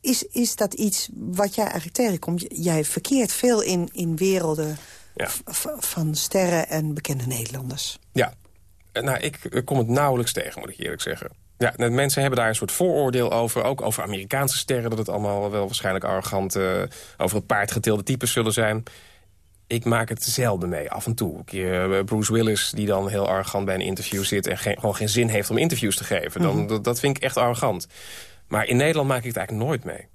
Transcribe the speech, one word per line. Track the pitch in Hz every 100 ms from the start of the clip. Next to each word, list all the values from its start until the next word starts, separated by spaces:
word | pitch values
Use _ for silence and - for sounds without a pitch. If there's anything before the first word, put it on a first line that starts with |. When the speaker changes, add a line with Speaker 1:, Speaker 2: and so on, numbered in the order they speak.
Speaker 1:
is, | 262 247
is | - - 233 -
dat | 202
iets | - 214 - -
wat | - - 180 202 214
jij | 208
eigenlijk | - 160 -
tegenkomt? | 240 175 - 175
J-, | -
jij | - 170 160 151
verkeert | - - 277 214
veel | - 247 226
in, | - 180 170
in | - 170 156
werelden | 190 185 170 151 151 151 - - - -
Speaker 2:
Ja. | -
Speaker 1:
v-, | - -
v-, | - - 302
van | - - 156 151
sterren | - 196 180 175 -
en | 156 156
bekende | 151 - 139 123
Nederlanders. | 123 113 131 131 139 - - -
Speaker 2:
Ja. | - - - - - - - -
Eh, | -
nou, | 131 131
ik, | - - -
ik | - -
kom | 135
het | 113
nauwelijks | 127 143 127 120
tegen, | - - -
moet | -
ik | -
eerlijk | - 76
zeggen. | - - - - - -
Ja, | 120 -
nou, | 120
mensen | 123 143 143
hebben | 139 127
daar | 113
een | 110
soort | 101
vooroordeel | - 180 147 135 123 120
over. | 113 117 123
Ook | 120 139
over | 104 113
Amerikaanse | 98 98 98 135 135 -
sterren, | - 127 113
dat | 110
het | 107
allemaal | 98 104 101 104
wel | 104 98
waarschijnlijk | 113 101 95 -
arrogant, | 95 - 98 95 98
eh, | 95 95 95 - - -
over | 92 101
het | -
paard | 107 101
getilde | - 113 107
types | 95 127 120
zullen | - 110
zijn. | 107 107 107 113 - - - - _ _ _ _
Ik | 117 117
maak | 117 117
het | 113
zelden | - - 123 95 90
mee, | 82 73
af | - -
en | 113
toe. | 98 76
Een | -
keer, | 95 92 92 92 95
eh, |
Bruce | 98 110 104
Willis, | 113 113 104 - -
die | 104
dan | 98 98
heel | 101 98
arrogant | 95 95 98 98
bij | 92
een |
interview | 92 95 110 98
zit... | 95 101 95
en | 92
geen, | - 101
gewoon | 107 98
geen | 107
zin | 110 117
heeft | 107 101
om | 113
interviews | 165 - 101 -
te |
geven. | - 95 78 98
Dan, | 98 101
Speaker 1:
Mhm. | 104
Speaker 2:
dat, | 110
dat | 110 120
vind | 139 135
ik |
echt | - -
arrogant. | 120 120 135 92 - - - - - - -
Maar | 107 107
in | 123
Nederland | 147 156 135
maak | 127
ik | 120
het | 110
eigenlijk | 95 113 131
nooit | 147
mee. | - 78 -